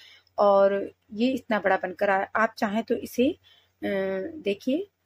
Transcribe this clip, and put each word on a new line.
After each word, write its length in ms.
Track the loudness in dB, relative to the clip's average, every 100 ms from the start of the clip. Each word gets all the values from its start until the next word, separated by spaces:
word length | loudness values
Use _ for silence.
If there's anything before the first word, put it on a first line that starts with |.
| -20 -20 _ 0
और 540 | 4 6 4 2 -6 -12 -14
ये 180 | -2 -2
इतना 280 | -2 -2 -2
बड़ा 180 | 2 0
बनकर 320 | -2 -4 0
आया। 200 | 0 0 0
आप 200 | -2 0
चाहें 260 | -4 -2
तो 120 | -2 -4
इसे, 320 | -4 0 0
अ, 580 | -2 _ _ _ _ -4 -2 -2 -4 -6 -8
देखिए 480 | -6 -4 -2 -4 -4 _